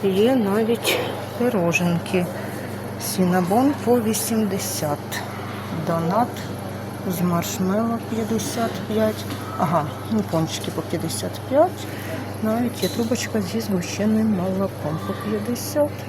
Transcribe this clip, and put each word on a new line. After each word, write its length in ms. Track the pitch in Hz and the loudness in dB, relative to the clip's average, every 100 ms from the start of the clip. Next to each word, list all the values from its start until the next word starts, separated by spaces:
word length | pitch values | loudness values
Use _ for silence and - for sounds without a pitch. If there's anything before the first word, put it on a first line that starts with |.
Є 320 | 202 190 220 262 | 2 4 6 6
навіть 640 | 202 202 226 233 - - - - - - | 4 2 2 2 2 0 0 -4 -8 0
пироженки. 880 | 240 233 170 165 175 175 - 185 180 - - - - - - - | 0 4 2 2 2 2 2 0 0 -4 -6 -6 -6 -8 -8 -6
Сінабон 720 | - - 185 185 175 208 277 285 | -4 2 4 4 4 4 4 2
по 180 | - 247 | 4 4
вісімдесят. 1000 | 220 214 - 226 214 190 - - 156 147 - - - - - - - 170 156 | 4 0 0 2 2 0 -2 -2 -2 -2 -4 -6 -6 -8 -6 -8 -6 -4 0
Донат 400 | 165 165 202 240 - - - - - - - - 175 | 0 2 2 2 -2 -6 -6 -6 -6 -8 -6 -4 0
з 40 | |
маршмеллоу 760 | 180 170 - - 185 202 226 226 - | 2 2 0 -2 0 2 2 0 -2
п'ятдесят 640 | 226 214 226 - - 226 - - | -2 0 0 -2 -2 -2 -2 -2
п'ять. 380 | 214 220 214 - - - - | 2 2 0 -6 -8 -8 -2
Ага, 260 | 180 165 147 - - | 2 2 0 -6 -2
ну, 120 | 220 196 | 0 2
пончики 400 | 165 156 - - 165 | 0 0 -2 -4 -4
по 60 | |
п'ятдесят 500 | 156 170 156 - 190 - - | -4 -4 -4 -4 -6 -6 0
п'ять. 380 | 262 349 - - - - - - - | 4 4 2 -8 -8 -6 -6 -6 -4
Навіть 400 | 220 220 240 - | 0 0 0 0
є 60 | 185 | -2
трубочка 520 | - 226 233 - 220 | 0 0 0 0 -2
зі 200 | 190 220 | -2 -2
згущеним 680 | 220 190 175 - 208 220 220 | 0 -2 -2 0 2 4 4
молоком 720 | 202 185 190 196 - 151 160 - | 2 0 0 -2 -2 -4 -4 -4
по 60 | |
п'ятдесят. 760 | 190 208 214 208 240 - 302 294 - | -4 -2 -2 -2 -4 -2 2 2 0